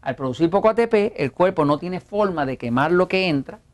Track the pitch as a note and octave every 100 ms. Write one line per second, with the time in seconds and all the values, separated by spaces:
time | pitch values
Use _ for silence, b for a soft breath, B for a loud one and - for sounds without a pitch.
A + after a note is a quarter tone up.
0 | - C3 C3+ B2 E3 G3 A3 A3 A#3 A3
1 | G#3 - C#3 - F3+ F#3 D3 D3 F3 F3+
2 | - G3+ G3+ E3+ C3+ B2+ A#2+ A#2+ D3+ F3+
3 | F3+ F#3+ F#3 D3 C3 G#3 _